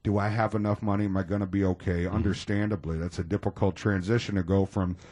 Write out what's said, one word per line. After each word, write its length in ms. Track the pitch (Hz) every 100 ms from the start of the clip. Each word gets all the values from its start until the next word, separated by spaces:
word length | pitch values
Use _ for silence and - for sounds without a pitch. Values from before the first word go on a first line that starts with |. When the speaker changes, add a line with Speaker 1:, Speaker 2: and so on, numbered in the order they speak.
Speaker 1:
"Do 120 | 107 101
I 120 | 104
have 260 | 107 110
enough 280 | 107 104 104
money? 220 | 107 101
Am 140 | 104 95
I 40 |
gonna 240 | 87 101 98
be 180 | 98
okay?" 400 | 92 90 - 87
Speaker 2:
Mm-hmm. 120 | 90 101
Speaker 1:
Understandably, 800 | 101 87 - 101 107 101 78 80
that's 220 | 85 -
a 60 |
difficult 520 | 82 98 101 - 98 90
transition 600 | 110 98 90 120 - 101
to 60 |
go 220 | 85 98
from 320 | 95 101 90 90 -